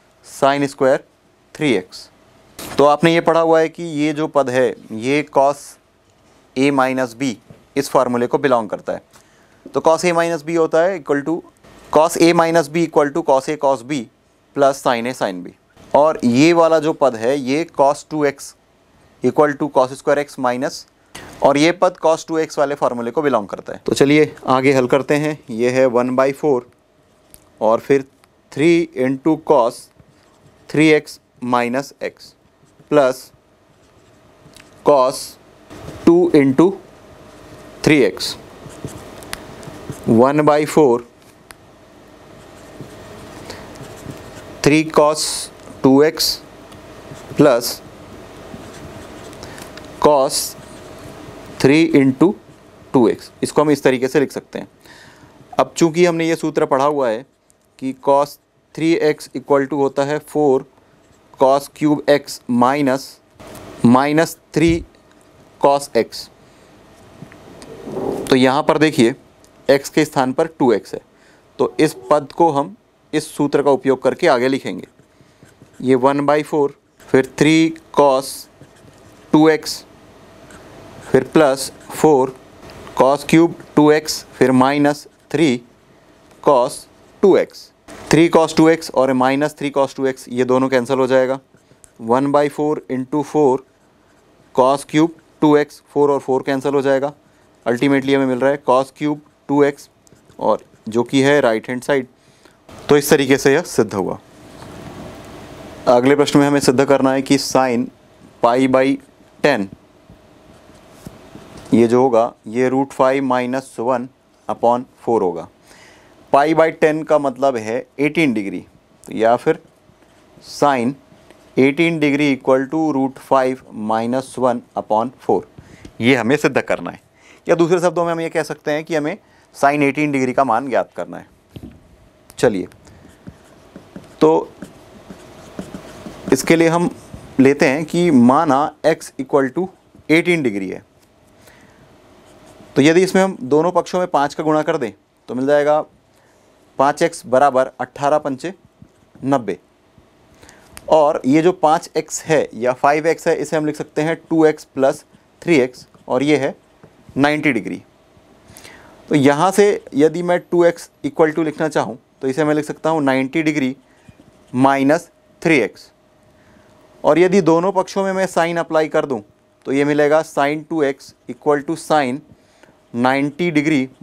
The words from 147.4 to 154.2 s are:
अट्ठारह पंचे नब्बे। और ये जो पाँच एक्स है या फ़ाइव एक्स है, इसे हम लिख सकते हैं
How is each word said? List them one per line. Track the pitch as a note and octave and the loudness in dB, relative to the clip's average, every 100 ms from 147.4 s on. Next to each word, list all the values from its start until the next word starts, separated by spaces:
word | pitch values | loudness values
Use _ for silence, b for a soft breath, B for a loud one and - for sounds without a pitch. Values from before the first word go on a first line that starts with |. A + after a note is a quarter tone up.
| C#3+ B2+ C3 - | 2 2 -2 -4
अट्ठारह | B2+ - C#3+ D3+ | -12 -6 -2 -2
पंचे | D3+ C3 E3 F#3+ _ _ - _ _ - | -2 -8 -10 -14 _ _ -20 _ _ -12
नब्बे। | C3+ C#3 G#2 F2 _ _ _ _ _ _ _ _ b b b b - | -4 -2 -2 -10 _ _ _ _ _ _ _ _ b b b b 0
और | D#3+ D3 E3 B2+ | 2 2 0 0
ये | D3+ | 2
जो | E3 | 2
पाँच | F3+ D3+ D#3+ - D#3 | 2 0 0 -2 -8
एक्स | - - | -8 -8
है | - D#3 G#2+ | -2 -2 -2
या | - A#2+ | -4 -4
फ़ाइव | B2+ C#3+ D3+ D#3+ | 0 0 2 0
एक्स | D#3 - | -2 -2
है, | D#3+ | -4
इसे | C#3+ D#3+ | -2 -4
हम | D3+ | -4
लिख | D3+ | -6
सकते | D3+ - | -8 -6
हैं | D#3 D#3+ | -4 -4